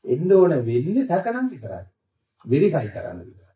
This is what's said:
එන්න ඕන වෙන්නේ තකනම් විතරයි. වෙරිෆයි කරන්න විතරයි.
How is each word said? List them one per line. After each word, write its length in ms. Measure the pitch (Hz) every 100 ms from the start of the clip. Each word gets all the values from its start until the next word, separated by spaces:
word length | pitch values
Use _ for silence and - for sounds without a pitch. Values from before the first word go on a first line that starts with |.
එන්න 280 | - 127 180
ඕන 200 | 190 175 143
වෙන්නේ 420 | 113 120 151 240 262
තකනම් 400 | 185 220 247 254
විතරයි. 360 | 143 107 87 - _ _ _ _ _
වෙරිෆයි 440 | - 135 196 156 107
කරන්න 320 | 87 85 87
විතරයි. 340 | 87 - _